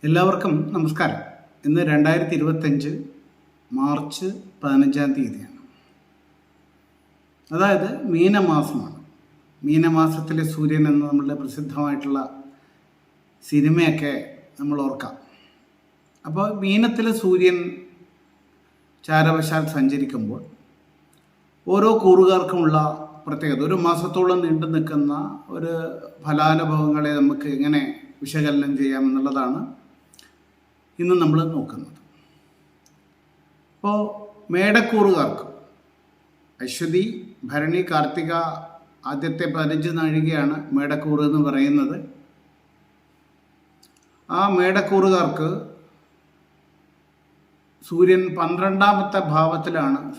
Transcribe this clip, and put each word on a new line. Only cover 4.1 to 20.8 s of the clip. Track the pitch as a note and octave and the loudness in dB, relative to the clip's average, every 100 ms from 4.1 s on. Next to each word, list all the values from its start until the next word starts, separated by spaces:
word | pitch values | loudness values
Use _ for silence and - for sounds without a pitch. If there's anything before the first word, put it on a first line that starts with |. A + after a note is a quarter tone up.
| - F#3 - - _ | -8 -8 -10 -16 _
പതിനഞ്ചാം | C#3+ C#3 C#3+ C3+ C#3+ | 0 4 4 2 0
തീയതിയാണ്. | C3+ A#2+ G#2 - - - _ _ _ _ _ _ _ _ _ _ _ _ _ _ _ _ _ _ | -2 -4 -8 -16 -20 -20 _ _ _ _ _ _ _ _ _ _ _ _ _ _ _ _ _ _
അതായത് | D#3+ G3 G3 F#3+ B3+ B3 | 0 2 2 0 -6 -2
മീനമാസമാണ്. | E3 F3+ G#3 F#3 D#3 D3+ B2+ F2+ - - _ _ _ _ _ | 2 4 4 4 2 0 -4 -8 -14 -20 _ _ _ _ _
മീനമാസത്തിലെ | C#3 D#3 E3 D#3+ D#3+ D#3 - D#3+ | 0 2 4 4 2 0 -4 -4
സൂര്യൻ | D#3 - D3+ D3+ D3+ | -4 -2 -2 2 2
എന്ന | C#3+ D3 | 2 2
നമ്മളുടെ | C#3+ C#3 C#3+ | 0 -2 -6
പ്രസിദ്ധമായിട്ടുള്ള | C3+ D3+ C3 - D3 C#3 C#3+ C#3 C3+ - - _ _ _ _ _ _ _ _ _ | -8 -10 -10 -4 -4 -4 -4 -6 -6 -12 -20 _ _ _ _ _ _ _ _ _
സിനിമയൊക്കെ | - D3 D3 D#3+ D#3+ - C#3+ C3 - - - _ | -2 0 2 4 2 0 -2 -6 -10 -18 -20 _
നമ്മൾ | C#3+ C#3+ | -6 -4
ഓർക്കാം. | C#3 C3 B2+ - - _ _ _ _ _ _ _ _ _ | -4 -6 -12 -16 -20 _ _ _ _ _ _ _ _ _
അപ്പോൾ | E3 D#3 G#3 G#3 | -10 -4 -4 -2
മീനത്തിലെ | F#3+ G3+ A#3 A#3 A3+ G#3+ | 0 2 2 2 -2 0
സൂര്യൻ | F#3+ F3+ F#3 F3+ F3 - - - - _ _ _ _ _ _ _ _ _ | 2 4 4 2 -4 -10 -18 -20 -20 _ _ _ _ _ _ _ _ _
ചാരവശാൽ | - D#3 D#3+ D#3+ D#3 D#3+ D3 D3 | 0 2 4 2 0 -2 -4 0
സഞ്ചരിക്കുമ്പോൾ | C3+ C#3 C3+ A#2+ G#2+ A#2+ - - _ _ | 0 0 -4 -4 -6 -8 -14 -20 _ _